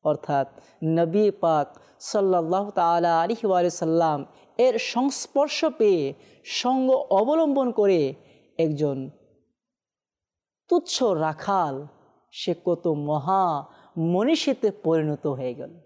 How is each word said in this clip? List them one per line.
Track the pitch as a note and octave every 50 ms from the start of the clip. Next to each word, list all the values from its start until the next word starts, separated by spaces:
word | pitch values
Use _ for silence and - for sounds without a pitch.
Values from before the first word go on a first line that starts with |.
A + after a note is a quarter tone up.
অর্থাৎ | _ D#3+ D3+ C#3 - - D3 C#3 C3+ C3+ - - - _ _ _ -
নবী | D#3+ D#3+ E3 E3+ D#3+ E3 G#3 G#3+ G3+
পাক | G3 G3+ - E3+ D#3+ D3+ C#3+ - - - - _ _ _
সাল্লাল্লাহু | - - - G#3+ G3 F#3+ F#3 F3 E3 D#3+ F3+ F#3+ G3+ G#3
তাআলা | - - E3+ E3+ E3+ F3 E3 E3+ E3 E3
আলাইহি | E3+ F3+ A#3 A3+ -
ওয়া | G3+ F#3 F3+ F3 F3+
সাল্লাম | E3+ - F3 D#3+ D#3+ E3 E3 D#3+ D3+ C#3+ C#3+ - - - _ _ _ -
এর | A#3+ C4 A3+ A3+
সংস্পর্শ | G#3+ - - A#3 B3+ C#4 C4 - - - _ C#4 C#4+ D4 - - - D#4 - -
পেয়ে, | A3+ G#3 F#3+ E3 C#3+ C3+ C#3+ - - - - _ _
সঙ্গ | - - - - B3 C4 C4 C4 B3+
অবলম্বন | C4 - - - G3 F#3+ G#3+ B3 D4+ D#4+ E4 D4 C#4 C#4 C4 B3
করে | A3+ - G#3 G3 F#3+ E3 D3 C3+ C#3 - - _ _ _ _ _ _ -
একজন | E3 D#3+ D3+ C#3+ D3+ C#3+ C#3 C3+ C3 C3+ - _ _ _ _ _ _ _ _ _ _ _ _ _ _ _ _ _ _ _ _ _ _ _ _ _ _ _ _ _ _ _
তুচ্ছ | F4 F4 - - - -
রাখাল | C4 A3 F#3 D#3 D#3 D#3 D3+ D#3 - - G3 F#3+ E3+ D3 C3+ C3+ D3 D3 _ _ _ _ _ _ _ _
সে | - - - - E3+ E3+ _
কত | F3+ E3+ E3 -
মহা | F3 D#3 D3 D3 D3 D3+ D3+ C3+ D#3+ F#3+ F#3+ F#3+ F3 D#3 C#3+ C#3+ - - - - _ _
মনীষীতে | E3+ D#3+ E3 F3 F#3 A3 C#4 E4 - - C#4+ B3+ - - G#3
পরিণত | G3 - - D#3+ E3 D#3+ D#3 D3+ D3 - -
হয়ে | D3+ C#3 B2+ C3 B2+ B2
গেল। | B2+ D3+ D3 E3 E3+ _